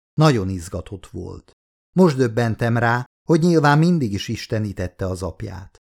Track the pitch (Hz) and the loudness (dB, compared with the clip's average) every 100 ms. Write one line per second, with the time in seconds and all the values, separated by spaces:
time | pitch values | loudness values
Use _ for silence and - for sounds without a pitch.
0 | _ - 156 120 95 92 85 90 - 95 | _ 2 2 2 -2 -6 -8 -12 -10 -16
1 | - 92 90 92 - _ _ _ _ 170 | -14 -14 -12 -14 -20 _ _ _ _ 4
2 | 185 131 123 113 117 107 117 117 117 123 | 4 4 0 0 -2 -2 -2 0 0 0
3 | - _ - 165 175 160 147 151 170 175 | -4 _ 0 2 4 4 4 4 4 2
4 | 113 98 - 110 - 113 107 98 90 - | 0 -4 -6 -8 -4 -4 -4 -6 -8 -6
5 | 95 92 90 - 107 92 92 _ | -6 -6 -8 -8 -12 -12 -18 _